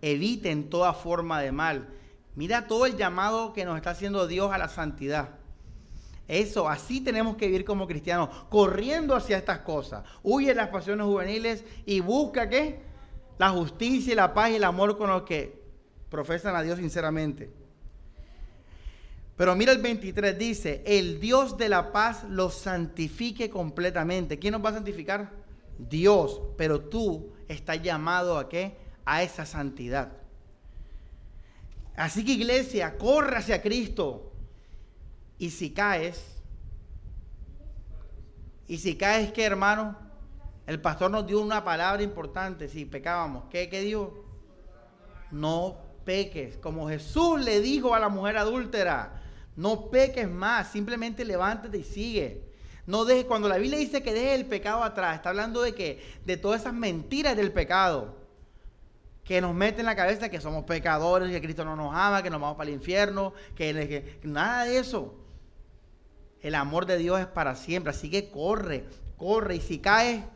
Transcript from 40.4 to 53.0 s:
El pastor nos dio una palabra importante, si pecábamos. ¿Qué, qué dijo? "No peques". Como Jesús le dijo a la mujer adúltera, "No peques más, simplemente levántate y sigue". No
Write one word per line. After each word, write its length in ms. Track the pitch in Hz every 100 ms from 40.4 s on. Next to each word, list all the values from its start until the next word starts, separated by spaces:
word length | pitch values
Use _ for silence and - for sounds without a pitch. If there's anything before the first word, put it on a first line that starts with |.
| - - -
El 140 | 156
pastor 300 | 165 143 185
nos 160 | 214 185
dio 140 | 208
una 240 | 214 214
palabra 380 | 185 165 180 202
importante, 640 | 208 - 151 185 190 175 147
si 160 | 156
pecábamos. 600 | 139 143 151 175 165 127 -
¿Qué, 180 | 175 175
qué 120 | 190
dijo? 440 | 202 214 190 165 - - - - - - - - - - -
"No 460 | 147 156 165 185 180 - -
peques". 520 | - 190 196 165 127 -
Como 320 | 165 160 156
Jesús 520 | 156 151 - 339 320
le 200 | 254 208
dijo 340 | 220 285 247
a 60 | 226
la 80 | 214
mujer 300 | 202 196 214
adúltera, 840 | 208 247 247 220 180 139 98 - - - -
"No 360 | - 185 220 214
peques 380 | 254 269 254 208
más, 440 | 175 196 233 -
simplemente 520 | 214 202 240 233 226
levántate 540 | 233 185 185 220 226 202
y 60 |
sigue". 580 | - - 226 214 135 110 - - - - -
No 180 | 202